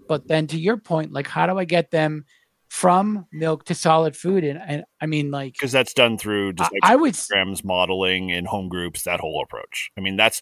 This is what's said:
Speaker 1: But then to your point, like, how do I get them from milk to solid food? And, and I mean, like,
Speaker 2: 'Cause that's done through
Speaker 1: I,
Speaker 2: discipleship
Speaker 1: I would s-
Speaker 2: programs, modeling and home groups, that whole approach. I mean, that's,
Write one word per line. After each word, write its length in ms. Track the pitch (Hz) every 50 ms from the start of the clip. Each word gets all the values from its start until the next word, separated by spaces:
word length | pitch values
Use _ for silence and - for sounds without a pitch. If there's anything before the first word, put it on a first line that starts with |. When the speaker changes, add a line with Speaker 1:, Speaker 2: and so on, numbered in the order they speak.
| _ -
Speaker 1:
But 180 | 156 147 -
then 200 | - 156 156 156
to 120 | 143 156 160
your 160 | 160 196 240
point, 380 | 208 _ - 170 160 156 151 147
like, 120 | 139 143
how 220 | - - 156 185
do 100 | 185 185
I 60 | 190 185
get 260 | 160 175 170 165 -
them 360 | - 160 156 151 151 151 - _ _ _ _ _ _ _ _
from 580 | - - - - 180 180 185 202 214 214 202 175 -
milk 320 | - 151 160 160 160 151 -
to 100 | - 170
solid 380 | - - 170 160 165 165 156 139
food? 300 | - - 175 196 190 160
And, 160 | 143 139 170 -
and 160 | 165 147 151 - _ _ -
I 60 | 160
mean, 260 | 156 156 151 147 143
like, 240 | 143 139 139 131 -
Speaker 2:
'Cause 140 | - 143 127
that's 220 | 123 131 123 - -
done 240 | 135 123 117 113
through 320 | 107 - 107 104 101 98 98
Speaker 1:
I, 20 |
Speaker 2:
discipleship 320 | 92 82 170 165 - 98 -
Speaker 1:
I 120 | 190 240
would 160 | 285 330 269 190
s- 140 | - -
Speaker 2:
programs, 360 | - 104 98 92 95 98 - -
modeling 720 | 95 90 90 90 90 92 92 95 92 95 92 95 92 87
and 120 | 87 87
home 220 | 87 107 101 92
groups, 360 | 92 92 90 87 87 80 - -
that 180 | 87 87 -
whole 200 | - 78 76 73
approach. 480 | 71 - - 55 - - - - - - -
I 40 | 101
mean, 160 | 95 98 98
that's, 240 | 98 110 113 - -